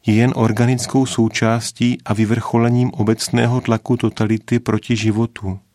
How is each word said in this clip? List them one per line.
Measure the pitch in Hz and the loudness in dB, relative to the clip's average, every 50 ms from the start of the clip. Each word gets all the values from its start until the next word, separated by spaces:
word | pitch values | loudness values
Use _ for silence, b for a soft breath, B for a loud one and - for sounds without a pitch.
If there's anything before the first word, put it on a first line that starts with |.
| _ | _
je | 113 104 | 2 2
jen | 110 120 131 131 | 4 4 2 2
organickou | 127 117 113 110 107 120 123 127 120 - - - 135 131 | 2 0 0 2 2 2 2 2 -2 -4 -2 0 0 0
součástí | 127 - - 113 107 - - 117 113 113 117 113 - - - 123 123 123 - - | 0 0 0 0 0 0 0 0 0 0 0 -4 -8 -4 -2 0 0 0 -2 -4
a | - 110 | -4 0
vyvrcholením | 104 110 104 117 113 - - - 117 117 120 120 123 123 127 | 0 2 0 0 -2 -2 0 0 2 2 2 2 2 0 0
obecného | - - 107 107 117 - - - - 120 120 117 123 127 | -2 -2 0 0 0 0 -2 -2 0 0 2 2 0 0
tlaku | - - 113 110 _ - 127 | 0 0 -2 -2 _ -2 -2
totality | 120 - 110 - - 110 107 113 107 - - 120 117 | 0 0 -4 -2 -2 -2 0 0 -2 -2 -2 -2 -2
proti | - - 107 107 - - 120 | 0 -2 -2 -2 -2 -4 -4
životu. | 107 104 110 104 110 117 113 _ - 104 95 92 98 _ _ | 0 0 0 0 0 -2 -4 _ -10 -8 -8 -8 -8 _ _